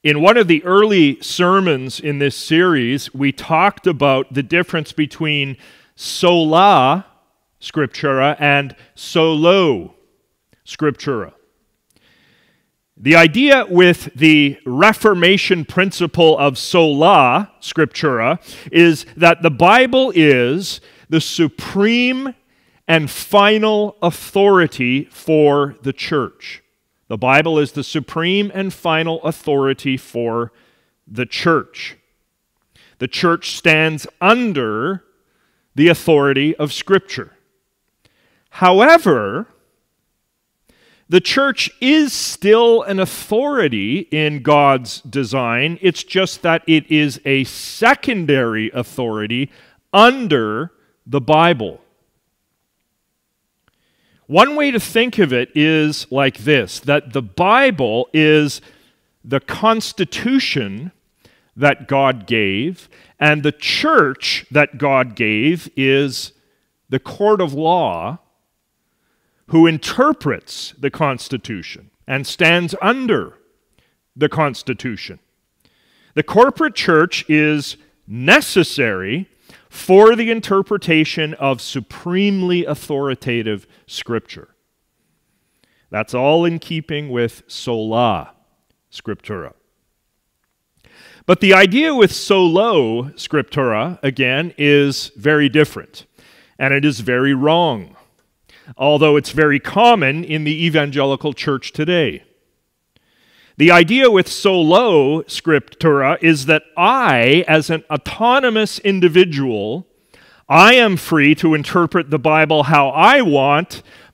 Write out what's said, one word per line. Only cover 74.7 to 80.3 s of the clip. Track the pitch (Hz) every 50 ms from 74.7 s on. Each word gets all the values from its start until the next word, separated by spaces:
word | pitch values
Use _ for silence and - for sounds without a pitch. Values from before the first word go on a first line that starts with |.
| 127 - - 127 107 - - - 92 _ _ _ _ _ _ _ _ _ _ _ _ _ _ _ _ _ _ _ _
The | 151 151
corporate | - - 202 247 277 - - 320 302 -
church | - - - 165 151 165 185 - - - -
is | 151 151 151 151 151 147 139 - - _ _ _ _ _ _
necessary | - 104 120 127 151 220 302 196 - - 190 165 - - 147 127 113 101 92 92 98 123 170 190 _ _ _ _ _ - _ _ _
for | - - - - 185 196 214 220 233
the | 220 233 226